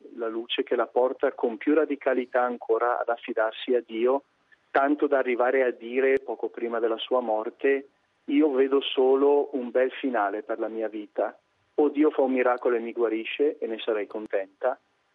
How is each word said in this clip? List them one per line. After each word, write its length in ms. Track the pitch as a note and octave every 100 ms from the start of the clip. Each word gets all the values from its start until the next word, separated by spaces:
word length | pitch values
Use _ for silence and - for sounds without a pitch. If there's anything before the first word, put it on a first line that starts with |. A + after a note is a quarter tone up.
| - A#2+
la 100 | A2+
luce 360 | A2+ A#2 -
che 100 | -
la 120 | A#2+ A2+
porta 420 | B2 B2+ C3+ C3+
con 240 | - B2 A2
più 180 | D3
radicalità 680 | D#3 D3 C#3 C3+ B2+ B2 B2
ancora 560 | B2 A#2+ - A2+ B2 A#2+
ad 100 | -
affidarsi 680 | A#2 - A2+ A2 - -
a 80 | B2 A#2
Dio, 380 | A2+ A#2+ F#3 _ _ _ _ _
tanto 340 | C#3+ C#3 D3 D3
da 120 | C#3
arrivare 440 | B2+ A#2 B2 C3
a 80 | B2+
dire 480 | A#2 A#2 B2 C3+ C3
poco 300 | - A2 A2+
prima 320 | - A#2 A#2
della 180 | A2+ A2
sua 220 | - B2+
morte: 720 | A#2 G#2+ A2+ - C#3 C#3 C#3 _ _ _
"Io 260 | - C#3+ D3+
vedo 300 | C3 C3+ C#3
solo 680 | - - B2+ C3+ C#3+ C#3+ C#3
un 180 | C3+ A#2+
bel 220 | B2 C3
finale 500 | - C#3 A#2 G2+ G#2+
per 160 | - A2+
la 100 | A2
mia 200 | A2 G#2+
vita, 500 | G#2+ G#2 - A2 - _ _ _ -
o 120 | D3
Dio 200 | C#3+ D#3
fa 120 | D3
un 100 | C3
miracolo 420 | C3 B2 B2 B2
e 60 | A#2
mi 120 | A#2
guarisce 640 | A#2 A2+ A2+ A2 - D3 -
e 80 | A2+
ne 100 | A2
sarei 280 | - G#2+ G2
contenta, 680 | A2 G#2+ G2+ F#2+ - B2 - _ _ _